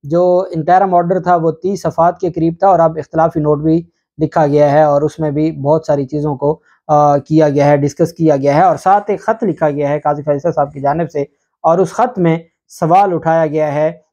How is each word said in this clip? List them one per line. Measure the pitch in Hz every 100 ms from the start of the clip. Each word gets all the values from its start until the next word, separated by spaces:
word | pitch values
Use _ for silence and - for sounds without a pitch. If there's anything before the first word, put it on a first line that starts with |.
| 143
जो | 170 180 180 190
इंटरिम | 165 151 180 190
ऑर्डर | 175 170 185
था | 180 175
वो | 160
तीस | 160 185 196
सफ़ात | 165 160 165 175
के | 180
करीब | 165 165 165
था | 196
और | 175
अब | 165 160
इख्तलाफी | 139 - 165 165
नोट | 151 147
भी | 156 165 170 _ _ -
लिखा | 151 175 151
गया | 147 147
है | 147 151
और | 143
उसमें | 151 - 156
भी | 143 156
बहुत | 151 139 156 156
सारी | 143 131
चीज़ों | 151 151 131
को, | 143 156 _ _ -
आ, | 151 147 143
किया | 139 156 156
गया | 143 143
है, | 147
डिस्कस | 143 - 165
किया | - 160 139
गया | 139 147
है। |
और | 185 156
साथ | 190 202 208
एक | 196
ख़त | - 226
लिखा | 214 156 151
गया | 143 143
है | 147
काजी | 147 147
फैसल | 147 143 170
साहब | 151 143
की | 143
जानिब | 139 156 165
से | 147 139 _ _ _
और | 156 170
उस | 170
ख़त | - 247 214
में | 170 165 165 _ _
सवाल | - 160 180 202
उठाया | 165 165 165 160
गया | 156 151
है | 147 156 165 _